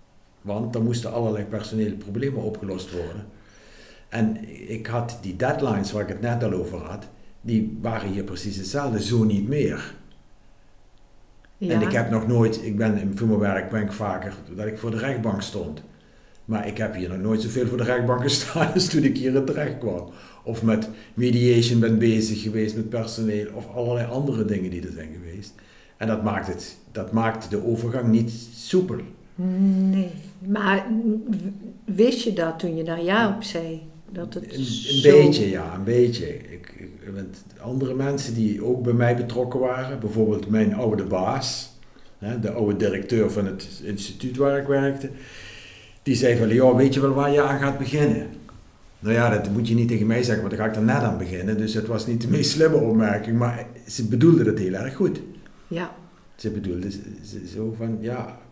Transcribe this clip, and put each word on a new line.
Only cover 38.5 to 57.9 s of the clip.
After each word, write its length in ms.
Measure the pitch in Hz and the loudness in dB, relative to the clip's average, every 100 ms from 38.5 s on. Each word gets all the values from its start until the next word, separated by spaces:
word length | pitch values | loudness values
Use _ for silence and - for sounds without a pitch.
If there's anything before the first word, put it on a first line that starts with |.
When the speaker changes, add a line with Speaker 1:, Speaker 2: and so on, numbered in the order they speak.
| - | 0
Speaker 1:
ook 200 | 120 123 | 0 0
bij 100 | 117 | 2
mij 220 | 120 120 123 | 4 4 2
betrokken 440 | - 123 123 127 | 0 -2 -2 0
waren, 400 | 127 127 131 127 | 0 0 -4 -6
bijvoorbeeld 500 | 107 110 107 98 101 | -2 2 2 2 0
mijn 240 | 110 101 98 | 2 2 2
oude 280 | 113 98 | 0 0
baas, 640 | 92 92 101 127 - - - - - - - - | 0 0 0 -2 -4 -6 -10 -18 -20 -20 -20 -10
hè, 220 | 104 120 | -6 -4
de 120 | 101 | -4
oude 240 | 117 107 95 | 0 0 2
directeur 540 | 101 98 - 117 95 | 0 0 0 2 2
van 140 | 104 95 | 0 -2
het 360 | 95 - - | -4 -12 -12
instituut 540 | 76 98 - - 127 127 | -8 -8 -8 -8 -6 0
waar 220 | 139 139 | 2 2
ik 80 | 139 | 2
werkte, 420 | 139 139 139 - - - - - - - - - - | 2 2 -2 -8 -12 -18 -18 -18 -18 -20 -20 -20 -6
die 120 | 135 120 | 0 4
zei 220 | 127 117 | 4 4
van, 100 | 110 | 4
"Ja, 260 | 120 127 120 | 6 8 8
weet 180 | 135 | 6
je 60 | 135 | 4
wel 120 | 139 | 2
waar 180 | 135 143 | 4 4
je 100 | 147 | 4
aan 180 | 143 139 | 4 2
gaat 180 | 139 - | 0 -2
beginnen?" 500 | 120 151 143 - - - - - - - - - | -2 2 2 2 -4 -12 -18 -20 -20 -20 -20 -6
Nou 140 | 107 117 | 0 4
ja, 140 | 120 | 4
dat 200 | 101 98 | 2 0
moet 160 | 107 113 | 0 2
je 80 | 117 | 2
niet 120 | 117 | 4
tegen 200 | 107 107 | 2 2
mij 160 | 120 | 2
zeggen, 200 | 117 101 | 2 0
want 120 | 95 107 | 0 -2
dan 100 | 110 | -2
ga 60 | |
ik 40 | 110 | 2
er 60 | 113 | 2
net 100 | 117 | 4
aan 140 | 113 95 | 2 -2
beginnen. 400 | 87 90 98 107 | -4 -4 -2 0
Dus 160 | 110 | 0
het 140 | 110 110 | -2 -2
was 200 | 110 123 | -2 -2
niet 140 | 117 | -2
de 60 | 120 | 2
meest 240 | 147 120 | 2 2
slimme 260 | 147 160 156 | 4 4 6
opmerking, 600 | 113 110 104 101 113 117 | 4 4 4 2 0 0
maar 280 | 120 120 - - - | 2 -2 -10 -16 -10
ze 200 | - 104 | -4 0
bedoelde 360 | 117 170 135 | 6 8 8
het 160 | 107 101 | 6 2
heel 140 | 92 | -2
erg 220 | 95 131 - | -2 -4 0
goed. 260 | 175 - - - - - - | 0 -2 -10 -18 -20 -20 -10
Speaker 2:
Ja. 280 | 170 175 - - - - - | -8 -8 -12 -20 -20 -20 -8
Speaker 1:
Ze 140 | 107 | -6
bedoelde 420 | - 92 87 98 | -4 -4 -4 -6
z-, 60 | - 101 - | -8 -12 -16
z-, 300 | - - 90 | -14 -14 -10
zo 200 | 95 113 113 | -6 -6 -4
van, 200 | 113 | -4